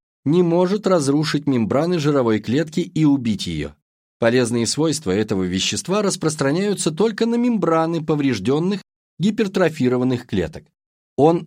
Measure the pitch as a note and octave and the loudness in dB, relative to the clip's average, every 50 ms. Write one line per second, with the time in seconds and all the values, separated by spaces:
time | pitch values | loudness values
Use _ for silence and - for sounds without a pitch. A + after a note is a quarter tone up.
0 | _ _ _ _ - C3+ D#3 F3+ F3+ E3+ E3 F3 F#3 F3+ G3+ G#3+ - G3 F#3 E3+ | _ _ _ _ -2 2 2 4 4 4 2 2 2 2 0 -2 0 2 2 2
1 | C#3 C3+ C#3 D3+ D#3 D#3 - D3 D3+ D3 C3+ A#2+ A2+ F2+ G#2+ C3+ D#3+ F3 F3+ E3+ | 2 2 2 0 0 0 -2 -2 0 0 0 0 0 2 0 0 0 0 0 0
2 | C#3 D3+ D3 C#3 B2 A2+ A2 G#2 - - A#2 D3 E3 D#3+ - F#3 E3+ F3+ - D#3 | 0 0 2 2 2 2 0 0 0 -2 -2 -2 -2 -2 -4 -4 -4 -2 0 2
3 | D#3 D3 C#3+ C3 A#2 A#2 G#2 F#2 - F#2 E2 D2+ C#2+ D2 D2+ _ _ _ _ _ | 4 4 4 2 0 -2 -4 -4 -4 -6 -6 -6 -8 -8 -12 _ _ _ _ _
4 | _ _ _ _ A#2+ A2+ A#2+ B2+ B2 A2 A#2+ A#2 A#2 A2 - C#3 D#3 E3 C#3+ D#3 | _ _ _ _ 0 2 2 2 2 2 0 -2 -2 -2 -2 -2 -2 -2 -2 -2
5 | - F#2 F#2 G#2 G#2+ G#2+ G#2+ F#2+ F#2 F2+ F2+ F#2 - - G#2+ G2+ - - F#3+ G#3+ | -2 -2 -2 0 0 -2 -2 -2 -2 -2 -2 -2 -2 -2 -4 -6 -4 -4 -2 -2
6 | G3+ F#3+ - - - D#3+ D#3 - C#3 C3+ D3 F3+ G3+ G#3 G3 - - E3 D#3 - | -2 -2 -4 -2 -4 -4 -2 -2 -2 -2 0 0 -2 -2 -4 -2 -4 -4 0 0
7 | G3+ A#3 A3 - A3+ A#3 A#3 A#3+ A#3+ B3 A#3 G#3 F3 F3 E3 D#3+ D#3+ E3 E3+ E3 | 0 0 0 -2 -2 -2 0 0 0 0 0 0 0 2 2 2 0 0 -2 -4
8 | D#3 D#3 D#3 D3 C#3+ C#3 A#2+ G2 F#2 A#2 C3+ D3+ E3+ F#3 G#3 F#3+ - _ _ _ | -2 -2 0 0 0 0 0 0 0 0 0 0 0 -2 -2 -4 -8 _ _ _
9 | _ _ _ - D#3+ G#3+ A3 A3+ A3 G3 G3+ F#3+ F#3 E3 D#3+ D3+ B2+ B2 B2+ B2 | _ _ _ -2 -2 0 0 0 -2 -2 0 0 0 0 2 0 0 2 2 2
10 | B2+ B2+ B2+ A#2+ - - - F#2+ E2 D#2 D#2+ D2+ - _ _ _ _ _ _ _ | 2 0 0 -2 -4 -4 -2 -2 -2 -2 -6 -12 -18 _ _ _ _ _ _ _
11 | _ _ _ - C#3 D#3+ E3+ E3+ E3 | _ _ _ 2 4 4 4 2 -2